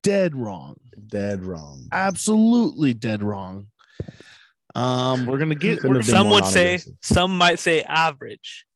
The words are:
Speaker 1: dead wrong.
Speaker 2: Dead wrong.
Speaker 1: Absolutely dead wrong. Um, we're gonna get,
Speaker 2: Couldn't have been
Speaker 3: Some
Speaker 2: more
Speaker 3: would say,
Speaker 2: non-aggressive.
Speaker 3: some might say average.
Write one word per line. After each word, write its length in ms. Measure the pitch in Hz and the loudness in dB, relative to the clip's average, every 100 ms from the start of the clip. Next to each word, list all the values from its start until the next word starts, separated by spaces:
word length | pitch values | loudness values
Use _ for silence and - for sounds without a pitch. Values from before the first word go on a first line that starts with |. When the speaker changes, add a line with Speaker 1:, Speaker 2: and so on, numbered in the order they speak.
Speaker 1:
dead 320 | - 202 180 | 2 2 0
wrong. 420 | 139 107 92 69 - _ - 107 | -2 -8 -10 -14 -20 _ -20 -10
Speaker 2:
Dead 360 | 107 101 101 | -6 -4 -6
wrong. 440 | 92 85 73 69 117 | -8 -10 -14 -20 -8
Speaker 1:
Absolutely 1000 | 180 196 175 - 220 226 240 208 - 143 | -4 -4 -2 0 2 4 4 0 0 -2
dead 280 | 113 113 107 | 0 -4 -4
wrong. 440 | 104 101 92 98 101 _ _ _ - - - - _ _ _ | -4 -6 -10 -14 -18 _ _ _ -16 -16 -20 -20 _ _ _
Um, 520 | - 123 127 127 131 123 | -4 -2 0 0 0 -2
we're 100 | 135 | -2
gonna 180 | 156 | -2
get, 260 | 151 170 - | -2 -2 0
Speaker 2:
Couldn't 160 | 135 131 | 2 2
have 100 | 110 | 4
been 80 | |
Speaker 3:
Some 140 | 120 208 | 4 6
Speaker 2:
more 80 | 208 | 4
Speaker 3:
would 100 | 190 | 4
say, 180 | 196 | 2
Speaker 2:
non-aggressive. 300 | 180 180 - - | 2 0 -8 -14
Speaker 3:
some 340 | - 185 185 180 | 0 2 2 2
might 220 | 175 170 | 2 2
say 240 | 180 160 | 2 0
average. 840 | - 156 165 139 120 - - - _ | 0 0 0 -2 -16 -16 -18 -20 _